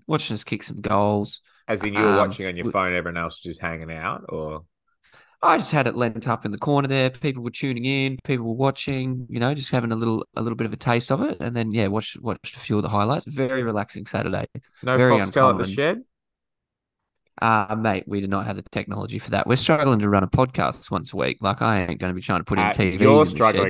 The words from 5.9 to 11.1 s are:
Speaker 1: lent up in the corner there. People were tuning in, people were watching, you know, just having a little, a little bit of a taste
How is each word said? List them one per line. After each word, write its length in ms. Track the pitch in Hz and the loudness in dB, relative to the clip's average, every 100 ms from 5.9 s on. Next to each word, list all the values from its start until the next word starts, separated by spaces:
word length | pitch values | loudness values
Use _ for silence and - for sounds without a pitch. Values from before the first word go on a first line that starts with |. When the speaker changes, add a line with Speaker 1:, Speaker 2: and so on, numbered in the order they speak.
| - | 0
Speaker 1:
lent 320 | 120 110 131 | -2 -2 -4
up 180 | 117 110 | -4 -4
in 60 | |
the 60 | 104 | -4
corner 280 | - 143 139 | 0 2 2
there. 220 | 135 131 | 2 0
People 340 | 127 151 131 | 0 -4 -4
were 60 | 120 | -8
tuning 340 | - 139 120 127 | -6 -4 -2 -2
in, 320 | 139 135 131 | 0 -2 -4
people 220 | - 131 117 | -4 -2 -2
were 80 | |
watching, 720 | 117 135 135 - 135 131 127 123 | 0 0 0 -4 -4 -4 -4 -6
you 100 | 117 | -2
know, 140 | 120 147 | -2 -2
just 160 | 131 | -2
having 200 | 131 117 | -2 0
a 40 | 113 | 0
little, 300 | 117 110 - - | 0 -2 -4 -6
a 60 | |
little 140 | 110 113 | -4 -2
bit 100 | 113 | -4
of 80 | |
a 40 | 104 | -2
taste 340 | - 120 120 | 0 0 2